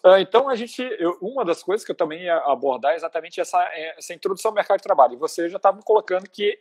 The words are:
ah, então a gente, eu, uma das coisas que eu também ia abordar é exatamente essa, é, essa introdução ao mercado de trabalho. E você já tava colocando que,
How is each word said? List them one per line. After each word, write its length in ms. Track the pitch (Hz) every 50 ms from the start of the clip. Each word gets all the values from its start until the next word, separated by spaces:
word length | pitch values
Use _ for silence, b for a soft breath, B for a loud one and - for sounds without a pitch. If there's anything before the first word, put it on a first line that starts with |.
| -
ah, 160 | 185 185 190
então 280 | 185 185 - 226 269 277
a 60 | 262
gente, 260 | 214 233 233 - - 247 254 240 -
eu, 180 | - - - -
uma 220 | 185 202 262 269 233
das 180 | 170 165 - -
coisas 220 | - 190 226 -
que 60 | -
eu 40 | 180
também 280 | - 175 160 156 165 180
ia 140 | 180 170 160
abordar 560 | 131 143 139 123 127 139 127 123 113 139 160
é 20 |
exatamente 440 | 165 151 165 - 170 160 170 - -
essa, 200 | 175 - - 180 180 180 160
é, 240 | 165 156 160 156 160
essa 160 | 151 - 175
introdução 360 | 165 - 190 190 180 - 226
ao 60 | 214
mercado 220 | 208 185 - - -
de 60 | -
trabalho. 300 | - 190 147 131 120 127
E 40 | 120
você 320 | 151 151 - - 170 175
já 100 | 180 190
tava 220 | - 196 196 208 220
colocando 460 | - 214 214 214 - 190 185 190 -
que, 280 | _ - 208 208 - -